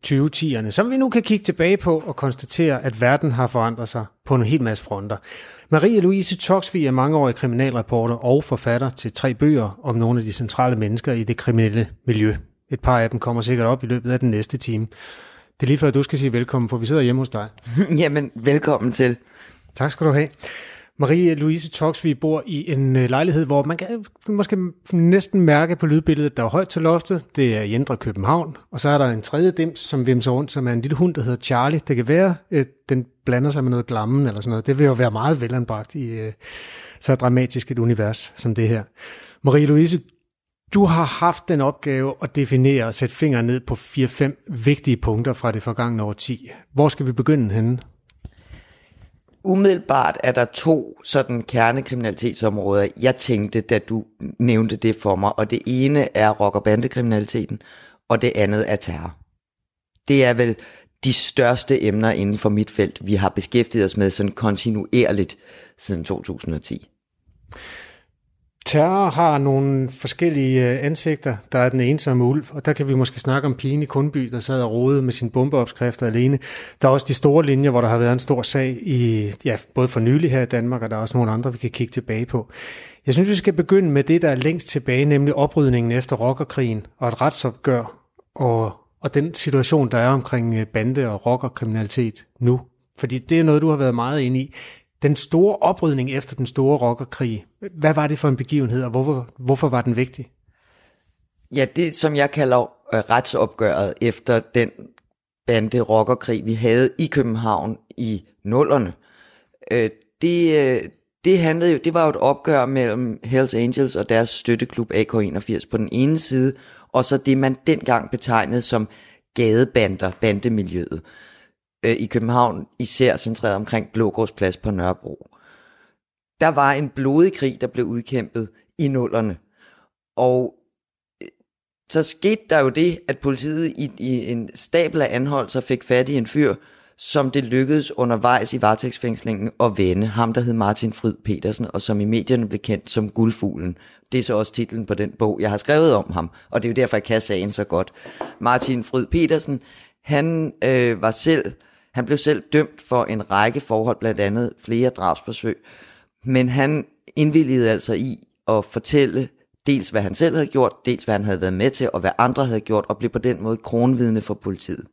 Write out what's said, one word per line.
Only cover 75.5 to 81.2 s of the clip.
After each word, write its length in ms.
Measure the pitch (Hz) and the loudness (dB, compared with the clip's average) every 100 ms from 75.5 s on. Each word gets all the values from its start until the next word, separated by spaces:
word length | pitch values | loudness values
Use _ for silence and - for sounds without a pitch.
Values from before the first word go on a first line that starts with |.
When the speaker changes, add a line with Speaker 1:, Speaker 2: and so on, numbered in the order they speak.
| 139 120 - 120 117 120 | 2 -2 -2 -4 -2 -2
Speaker 1:
alene. 320 | 113 127 139 - - - - | 2 2 2 -4 -16 -16 0
Der 60 | 139 | 2
er 40 | |
også 140 | 135 - | 2 0
de 60 | |
store 320 | 135 147 147 151 | 0 4 4 4
linjer, 240 | 135 143 | 4 4
hvor 120 | 123 | 2
der 60 | 117 | 2
har 100 | 117 | 2
været 160 | 120 | 2
en 60 | 127 | 2
stor 220 | - 127 | 0 -2
sag 360 | 127 139 131 123 | 0 -2 -2 -4
i, 500 | 208 131 120 110 104 101 - | -2 0 2 0 -2 -4 -4
ja, 120 | 107 - - | -4 -4 -2
både 120 | 127 | 0
for 120 | - | 2
nylig 320 | 113 143 165 | 2 4 2
her 100 | 131 | 0
i 40 | 120 | 0
Danmark, 360 | 123 117 123 | -2 -2 -4
og 80 | 110 | -4
der 60 | 107 | -6
er 60 | |
også 160 | 110 | -2
nogle 140 | 127 | 0